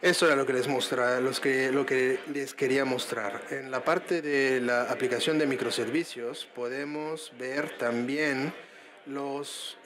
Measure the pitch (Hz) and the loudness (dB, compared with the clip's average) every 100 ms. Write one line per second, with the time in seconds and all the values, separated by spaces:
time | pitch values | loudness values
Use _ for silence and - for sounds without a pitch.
0 | 180 175 170 143 131 127 117 127 120 123 | 4 4 6 4 4 2 2 0 0 2
1 | 123 127 127 127 139 131 131 135 131 131 | 2 2 2 0 2 2 4 2 2 2
2 | 127 131 - 143 135 - 135 131 135 127 | 2 2 -2 -6 -6 -2 2 2 2 -2
3 | - 117 104 113 - 139 131 131 127 175 | -2 -4 -4 -6 -8 -8 -6 -4 0 0
4 | 180 175 147 143 135 131 123 123 120 117 | 2 -2 2 2 4 4 4 2 2 0
5 | 123 120 156 156 147 131 120 113 113 143 | 0 0 2 2 2 2 -2 -2 -2 -2
6 | 165 127 117 135 - - 123 131 147 151 | -4 -6 -8 -8 -12 -8 -6 -4 -6 -6
7 | 151 156 - 123 127 139 147 - 120 120 | -6 -8 -10 -10 -4 -2 -4 -2 -2 0
8 | 123 143 151 135 143 - - - - - | 0 0 0 0 -2 -6 -16 -20 -20 -20
9 | - 139 139 139 143 - - - | -10 -8 -6 -6 -8 -10 -12 -14